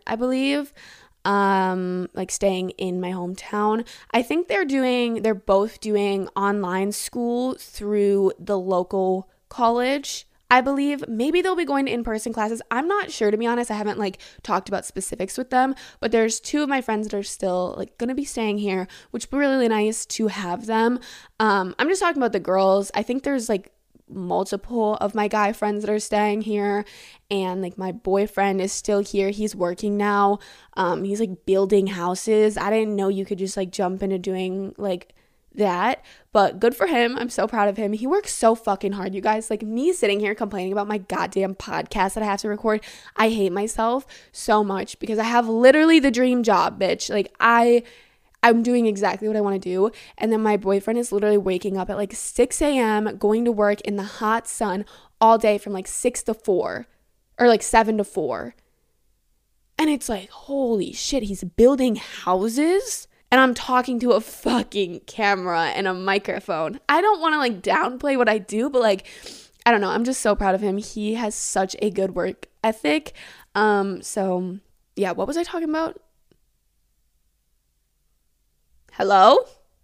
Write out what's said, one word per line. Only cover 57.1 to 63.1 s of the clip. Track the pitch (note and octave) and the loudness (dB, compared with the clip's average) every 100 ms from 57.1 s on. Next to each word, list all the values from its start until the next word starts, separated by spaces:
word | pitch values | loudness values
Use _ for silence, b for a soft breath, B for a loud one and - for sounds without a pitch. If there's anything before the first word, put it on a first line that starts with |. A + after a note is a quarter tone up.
| _ _ - | _ _ 2
or, | A#3+ | 6
like, | A3 | 6
seven | - A3+ A3 G#3+ | 4 2 4 2
to | |
four. | G3 - D#3 G#2+ - - _ _ _ _ _ _ _ _ _ _ _ - | -2 -4 -4 -4 -8 -14 _ _ _ _ _ _ _ _ _ _ _ 0
And | D#4 | 0
it's | D4 - | 0 -2
like, | G#3 F#3+ | -6 -8
holy | - - C#4 B3 A3 - | -18 -6 -2 0 0 -2
shit, | - - C#4 | -6 -4 -4
he's | G#3+ F#3+ F3+ | -2 -6 -4
building | - A#3+ C4+ B3+ G#3 | 6 6 6 2 0
houses? | - - - F#3 A3 A#3+ D#4+ G4 B4+ - - | -6 -6 0 0 0 0 2 2 -2 -8 -12